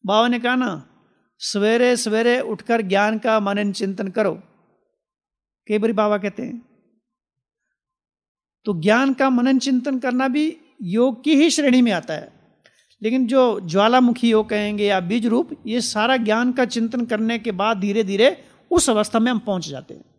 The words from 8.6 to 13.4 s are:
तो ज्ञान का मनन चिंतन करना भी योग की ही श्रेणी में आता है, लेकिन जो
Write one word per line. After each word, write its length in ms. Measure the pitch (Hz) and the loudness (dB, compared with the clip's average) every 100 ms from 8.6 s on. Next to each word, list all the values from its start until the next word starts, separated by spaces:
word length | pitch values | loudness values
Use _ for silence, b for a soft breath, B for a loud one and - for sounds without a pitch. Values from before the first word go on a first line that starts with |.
तो 160 | - 175 | -6 -2
ज्ञान 340 | 175 226 269 | 0 2 2
का 160 | 262 269 | 0 2
मनन 280 | 247 254 269 | 2 2 0
चिंतन 400 | 269 254 285 262 | 0 -2 -2 -4
करना 300 | 254 254 262 | -4 -2 -2
भी 280 | 269 311 - _ _ | 0 -2 -6 _ _
योग 420 | 180 214 254 226 | -4 0 0 0
की 100 | 294 | 2
ही 160 | 285 320 | 4 4
श्रेणी 320 | - 285 254 | 2 2 4
में 100 | 240 | 4
आता 220 | 180 - | 0 -4
है, 180 | 156 - _ _ _ b b b b | -10 -10 _ _ _ b b b b
लेकिन 240 | 220 262 240 | -2 0 2
जो 340 | 262 | 4